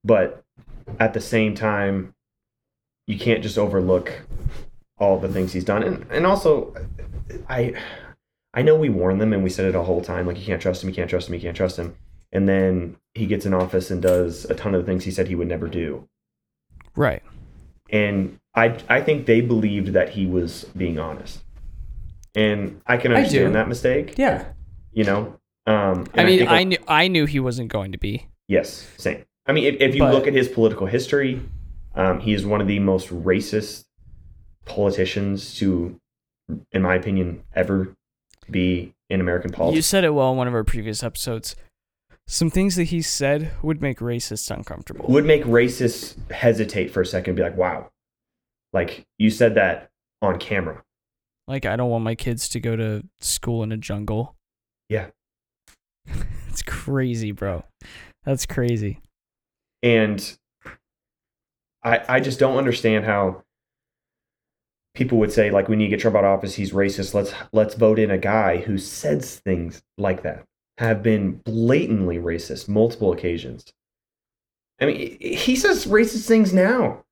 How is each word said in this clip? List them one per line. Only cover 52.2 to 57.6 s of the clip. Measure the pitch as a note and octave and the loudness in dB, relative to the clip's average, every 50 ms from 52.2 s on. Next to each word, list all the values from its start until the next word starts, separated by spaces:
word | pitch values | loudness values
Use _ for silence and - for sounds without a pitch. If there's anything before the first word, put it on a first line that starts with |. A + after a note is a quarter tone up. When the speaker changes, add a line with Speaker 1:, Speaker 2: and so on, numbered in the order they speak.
| - B2+ A#2+ A2+ - - | -4 -6 -6 -6 -6 -8
Speaker 2:
to | - A#2+ | -8 -6
go | A2 A#2+ A2+ | -4 -4 -4
to | A2+ A2+ A2 G#2+ G#2 - - _ _ | -2 -4 -4 -4 -6 -8 -12 _ _
school | - - - - - A#2 A#2 A#2 | -6 -6 -6 -4 -4 -4 -4 -2
in | A2 G#2+ | -4 -4
a | A2 A2 | -6 -8
jungle." | G#2+ - G2+ G#2 G#2 G2+ A2 A2 B2 - - _ _ _ _ _ _ _ _ _ _ _ | -8 -8 -8 -8 -6 -4 -4 -4 -4 -6 -12 _ _ _ _ _ _ _ _ _ _ _
Speaker 1:
Yeah. | G#2+ G#2+ F#2 - _ _ _ _ _ _ _ _ _ _ _ _ _ _ _ _ _ _ _ | -4 -4 -4 -8 _ _ _ _ _ _ _ _ _ _ _ _ _ _ _ _ _ _ _
Speaker 2:
<laughs> | - - - - - - - - - | -6 -4 -4 -4 -4 -6 -8 -8 -8
It's | - - | -8 -8
crazy, | - - - - - - C3+ C3+ C3 B2+ A#2+ A2+ A2+ G#2 | -8 -8 -10 -10 -6 -4 -2 -2 0 -2 -2 -4 -4 -6
bro. | G2+ - G2+ G2 F2+ E2 | -6 -6 -6 -6 -6 -6